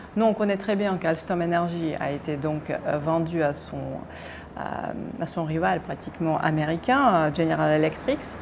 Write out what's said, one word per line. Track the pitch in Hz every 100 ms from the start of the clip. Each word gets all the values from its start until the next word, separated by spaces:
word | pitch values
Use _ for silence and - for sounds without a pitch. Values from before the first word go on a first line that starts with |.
| - 208
Nous, |
on | 220
connaît | 208 208 196
très | 202 202
bien | 202 180
qu'Alstom | 165 160 - 175
Energy | 170 170 175 170 160 -
a | 143
été | 143 156 147
donc, | 151 151 -
euh, | 135 - 147
vendu | 147 165 160 170
à | 147
son, | 143 - 139 135 - - - - - - -
euh, | - - - - - -
à | 160
son | -
rival | 156 160 185 180
pratiquement | - 147 - - 165 156
américain, | 160 156 151 165 - 269 262
euh, | 175 156
General | 143 160 156 156
Electric. | 156 156 - - 294 - -